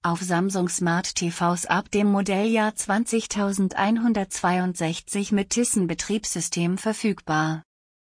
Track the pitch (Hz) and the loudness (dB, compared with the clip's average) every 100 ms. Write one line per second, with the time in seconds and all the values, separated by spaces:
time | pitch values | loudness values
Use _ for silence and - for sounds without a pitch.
0 | 175 170 185 170 190 190 180 - 170 170 | -2 -2 0 0 2 0 -2 0 0 0
1 | 190 - 175 170 170 175 - 175 - 208 | -2 -4 -4 0 0 0 0 -2 0 2
2 | 208 196 196 190 220 226 214 214 - 202 | 2 2 2 0 2 2 0 -2 -2 0
3 | 240 226 - 208 202 196 185 - 196 226 | 0 -2 -2 -2 0 2 0 2 2 2
4 | 233 208 196 - 180 180 185 175 160 170 | 2 2 -2 -2 0 2 0 -2 -2 -4
5 | - 202 202 202 196 233 240 214 175 - | -4 -4 0 0 2 0 2 2 0 -2
6 | - 214 - 180 - - 170 190 220 214 | -2 -4 -2 -4 -4 0 0 0 -2 0
7 | 220 190 - 156 156 160 - _ _ _ | -2 -2 -2 0 0 -2 -8 _ _ _
8 | _ | _